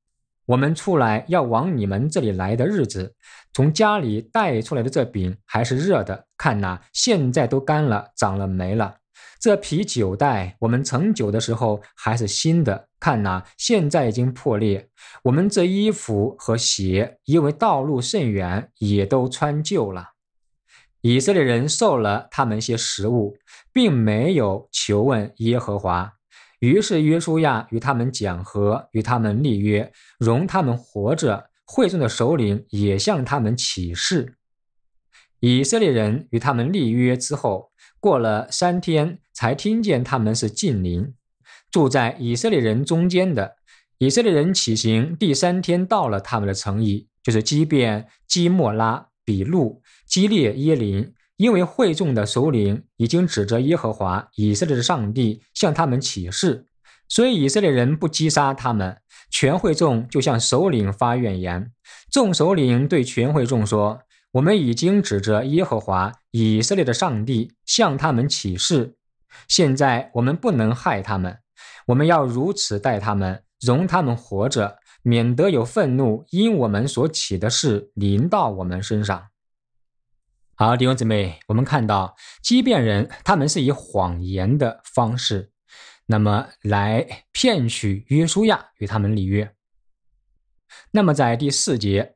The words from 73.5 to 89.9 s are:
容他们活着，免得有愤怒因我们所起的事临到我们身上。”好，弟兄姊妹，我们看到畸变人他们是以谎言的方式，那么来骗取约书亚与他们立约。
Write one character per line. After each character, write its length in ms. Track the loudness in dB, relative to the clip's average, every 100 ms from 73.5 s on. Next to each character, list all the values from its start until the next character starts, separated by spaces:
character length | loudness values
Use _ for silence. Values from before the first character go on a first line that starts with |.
| _
容 280 | 0 0 2
他 160 | 0
们 120 | 0 -4
活 320 | -6 -4 -2
着， 300 | 0 -4 -6 _ _
免 340 | 0 2 2 2
得 140 | 2
有 160 | 2 0
愤 320 | 0 0 2
怒 260 | 0 -2 -2
因 260 | 0 2 2
我 120 | 0
们 200 | 0 -2
所 200 | 0 -2
起 300 | -2 -4 -2
的 100 | -2
事 420 | 0 0 0 -4 -4
临 340 | 0 2 2
到 200 | 2 0
我 140 | -2
们 180 | -6 -6
身 220 | -4 -2
上。” 260 | -2 -4 -8 _ _ _ _ _ _ _ _ _ _ _ _ -2
好， 220 | 0 2
弟 80 | 2
兄 100 | 0
姊 80 |
妹， 360 | 0 0 -2 -6 -4
我 60 |
们 120 | -2 0
看 200 | 0 2
到 300 | 0 -2 -8 -20 -10
畸 180 | 0 2
变 200 | 4 2 2
人 240 | 2 -2 -4
他 120 | 0 2
们 140 | 2
是 140 | 0
以 80 | 0
谎 500 | -2 -4 -2 -2 -4
言 340 | -6 -2 0 2
的 260 | 0 -4
方 340 | -6 -2 0 -2
式， 320 | -4 -4 -6 _ _ -20 -20 -10 -2
那 140 | 0
么 280 | 2 0 -4 -8
来 640 | -2 0 0 -2 -4 -10 _
骗 360 | -2 0 2 0
取 380 | -2 -4 -4 0
约 160 | 0 2
书 200 | 2 2
亚 220 | 0 -4 -10
与 80 | -4
他 140 | -2
们 160 | 0 0
立 100 | 0
约。 260 | -2 -4 _ _ _ _